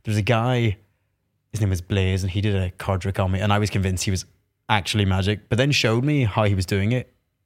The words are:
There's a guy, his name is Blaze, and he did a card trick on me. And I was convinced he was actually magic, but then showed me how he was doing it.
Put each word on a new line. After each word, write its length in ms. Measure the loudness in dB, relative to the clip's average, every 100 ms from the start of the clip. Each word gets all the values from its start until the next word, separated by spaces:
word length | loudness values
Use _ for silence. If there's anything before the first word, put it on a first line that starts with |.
There's 120 | -4 -2
a 60 |
guy, 540 | 0 0 0 0 0 -2 _ _ _ _ _ _ _
his 100 | -2
name 120 | 0
is 80 | -2
Blaze, 420 | -2 0 2 0
and 80 | -2
he 100 | -2
did 140 | 0
a 160 | 0 -2 -4
card 220 | -4 -2
trick 180 | -2 -2
on 140 | 0
me. 80 | 0
And 120 | 0
I 60 | 0
was 120 | 0
convinced 340 | 0 0 -2
he 80 | -2
was 120 | -4 -6 _ _ _ -2
actually 360 | -2 0 0
magic, 440 | 2 2 0 -2 -2
but 100 | 0
then 140 | 2
showed 320 | 2 2 2
me 180 | 0 0 0
how 180 | 2
he 100 | 2
was 100 | 0
doing 280 | 0 0 0
it. 200 | -2 -4 _ _ _